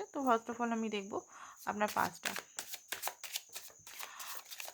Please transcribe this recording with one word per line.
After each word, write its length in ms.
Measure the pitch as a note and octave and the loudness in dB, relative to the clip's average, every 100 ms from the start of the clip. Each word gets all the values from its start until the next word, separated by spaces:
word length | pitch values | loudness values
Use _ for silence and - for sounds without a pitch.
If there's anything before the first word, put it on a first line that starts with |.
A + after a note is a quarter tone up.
| G#4 | -4
তো 40 | D4+ C4 | 2 6
first 200 | A3+ A#3 | 6 6
of 40 | A#3 | 0
all 80 | A#3 A3+ | 2 4
আমি 100 | A3 | 2
দেখব 240 | G#3 G3 F4+ - - - - - | 0 0 -4 -4 -12 -14 -6 -2
আপনার 240 | G#3 G#3 - | 2 4 6
পাস্টটা। 360 | F3 - - - - - - - - - - - - - - - - - - - - - - - - - - | 4 4 -2 -2 -6 -8 -6 -10 -8 -4 -4 -4 -6 -6 -6 -10 -10 -14 -14 -10 -10 -8 -8 -8 -8 -10 -10